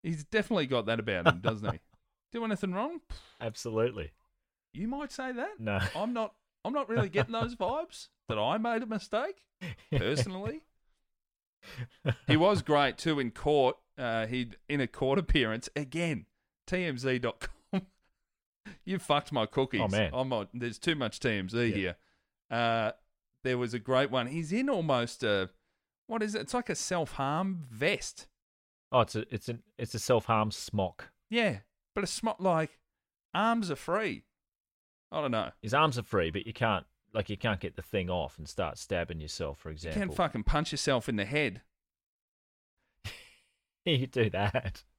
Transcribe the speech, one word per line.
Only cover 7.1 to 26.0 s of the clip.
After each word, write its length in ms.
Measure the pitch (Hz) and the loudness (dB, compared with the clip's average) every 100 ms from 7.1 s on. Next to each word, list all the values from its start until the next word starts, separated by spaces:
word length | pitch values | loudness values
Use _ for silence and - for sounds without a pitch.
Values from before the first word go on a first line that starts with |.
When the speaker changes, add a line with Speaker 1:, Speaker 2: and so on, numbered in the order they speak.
Speaker 1:
getting 220 | 180 220 | 0 0
those 220 | 226 226 | 0 -4
Speaker 2:
<laughs> 20 | 240 | -2
Speaker 1:
vibes 520 | 190 285 339 - - _ - | -2 -2 -4 -12 -18 _ -4
that 80 | 110 | 0
I 180 | 110 202 | 0 0
made 260 | 226 226 | 0 -2
a 40 | 233 | -2
mistake, 560 | 220 - 208 311 381 _ _ 180 - - | -6 -2 -2 -2 -8 _ _ -12 -12 -2
personally. 680 | 139 95 147 123 185 208 311 _ _ _ _ _ _ _ _ _ _ - - 123 _ 147 120 - | 0 2 2 0 -2 -6 -8 _ _ _ _ _ _ _ _ _ _ -20 -12 -12 _ -2 -2 4
He 120 | 151 | 6
was 240 | 180 196 | 6 4
great, 340 | 143 147 139 - | 4 4 4 2
too, 240 | 165 151 | 0 0
in 120 | 123 | -2
court. 440 | - 147 147 131 - _ - | -2 2 4 4 2 _ -8
Uh, 280 | 123 113 110 | -2 -2 -2
he, 220 | 127 120 - - | -4 -6 -10 -4
in 140 | 147 | -2
a 60 | 127 | -2
court 320 | - 135 139 | 0 2 2
appearance, 500 | 165 156 113 113 - - | 4 4 4 0 -4 -6
again, 480 | 143 156 170 127 - _ _ _ - | -6 -2 -2 -2 -8 _ _ _ -6
T 180 | 185 175 | -2 -2
M 100 | 127 | -2
Z 220 | 131 127 | 0 2
dot 220 | 120 - - - _ | 0 -4 -10 -10 _
com. 100 | 190 | -4
<laughs> 40 | 185 _ _ _ _ _ _ _ - 185 - | -4 _ _ _ _ _ _ _ -20 -16 -6
You 120 | 185 | -6
fucked 320 | - 147 - | 2 0 2
my 140 | 139 | -2
cookies. 380 | 107 - 131 104 | 0 2 2 2
Speaker 2:
Oh, 40 | 104 | 2
man. 220 | 101 101 | 2 2
Speaker 1:
I'm 160 | 123 131 | 0 -2
not, 180 | 120 101 | -2 -4
there's 240 | 120 120 107 | -6 -6 -2
too 160 | - | 0
much 260 | 156 117 - | 0 0 0
T 80 | 127 104 | 0 0
M 140 | 92 | 0
Z 160 | 113 120 | 2 2
Speaker 2:
Yeah. 80 | 104 | 2
Speaker 1:
here. 200 | 92 85 _ _ _ _ _ | -2 -4 _ _ _ _ _
Uh, 420 | 117 117 113 110 - _ _ _ _ | 0 2 4 2 -2 _ _ _ _
there 140 | 131 123 | -2 0
was 160 | 120 | 0
a 40 | 120 | -2
great 320 | 107 127 139 | 2 2 4
one. 180 | 127 123 | 2 0
He's 240 | 156 156 | -4 -2
in 160 | 202 269 | 0 0
almost 520 | 226 160 127 120 - | 0 2 2 2 0
a, 280 | 113 101 92 _ _ _ _ _ | 2 4 2 _ _ _ _ _